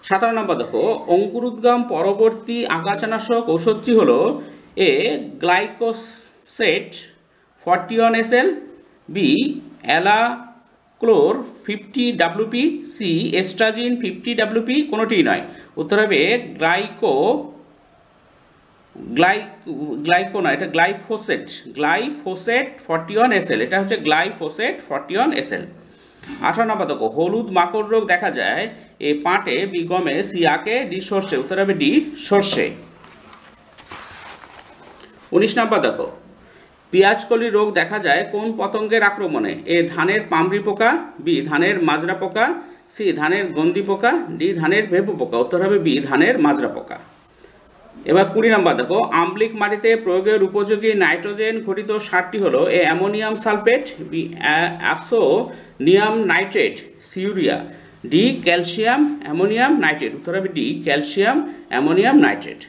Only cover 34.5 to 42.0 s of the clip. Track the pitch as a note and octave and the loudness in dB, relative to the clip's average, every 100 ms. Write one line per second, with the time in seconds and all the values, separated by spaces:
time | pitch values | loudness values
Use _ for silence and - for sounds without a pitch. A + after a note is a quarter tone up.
34.5 | - - - - - - - - F3 G#3+ | -20 -20 -20 -20 -20 -20 -20 0 2 2
35.5 | B3 A3 G#3 C3 G#2 - - - - - | 2 2 2 0 -2 -8 -10 -20 -20 -20
36.5 | - - _ _ F#3 G3 A3 - A3+ A#3 | -20 -20 _ _ 4 4 4 0 0 2
37.5 | G#3 G#3+ F#3+ E3 G#3 F3+ D3 G3+ G#3 A3 | 2 2 0 -2 -2 0 0 0 -4 -4
38.5 | A3 G3 G#3+ G#3+ A3+ G#3 G#3 F#3 C#3+ G2+ | -4 -4 -4 0 2 2 0 -4 -2 -2
39.5 | D#2+ - E3+ E3 E3+ E3+ G#3 G#3 D#3+ F3+ | -4 0 0 0 0 0 0 0 0 0
40.5 | G3+ G#3 G3+ A3+ D#4+ - - D3 D3 D#3+ | 0 -2 0 2 2 -4 -8 -2 0 0
41.5 | D3+ F3 G3 D#3+ D3+ | 0 2 2 0 0